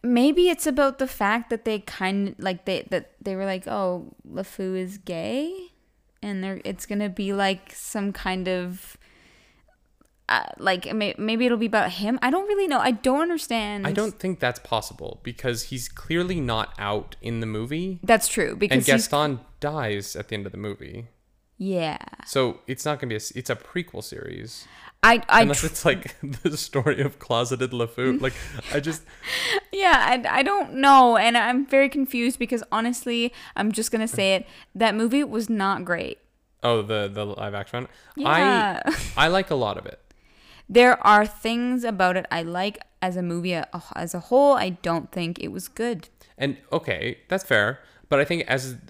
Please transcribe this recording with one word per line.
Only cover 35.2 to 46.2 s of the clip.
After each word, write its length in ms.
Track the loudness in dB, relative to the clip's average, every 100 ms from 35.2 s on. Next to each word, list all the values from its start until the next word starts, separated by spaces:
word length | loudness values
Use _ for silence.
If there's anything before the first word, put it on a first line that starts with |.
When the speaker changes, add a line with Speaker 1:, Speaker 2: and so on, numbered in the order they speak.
Speaker 1:
was 240 | 0 -2 -2
not 340 | 0 0 0
great. 340 | -2 -4 -4 -10 _ _ _ _
Speaker 2:
Oh, 180 | 2 2
the, 280 | 0 -2 -2
the 120 | -4 -6
live 280 | -6 -6
action 340 | -8 -8 -8 -10 -16 -16
one? 120 | -4 2
Speaker 1:
Yeah. 540 | 4 6 4 2 -2
Speaker 2:
I, 100 | -2 -2 -4 2
I 120 | 4
like 220 | 4 2
a 60 | 0
lot 200 | 0 -2
of 80 | -10
it. 120 | -18 _ _ _ _ -20 -20 4
Speaker 1:
There 360 | 8 8 8
are 220 | 8 8 6
things 560 | -2 -4 -2 0 0
about 320 | -2 2 2 2
it 100 | -2
I 120 | -4
like. 380 | -4 -2 -4 -6 -20 _
As 140 | -4 -2
a 60 |
movie 300 | -4 -2 -2
a-, 160 | -4 -6 -12 -12 -10
as 180 | -8
a 60 | -8
whole, 320 | 2 6 6
I 140 | 6 2
don't 400 | -2 -2 -2 -4
think 300 | -6 -6 -6
it 80 | -8
was 180 | -8 -12
good. 420 | -6 -4 -4 -10 _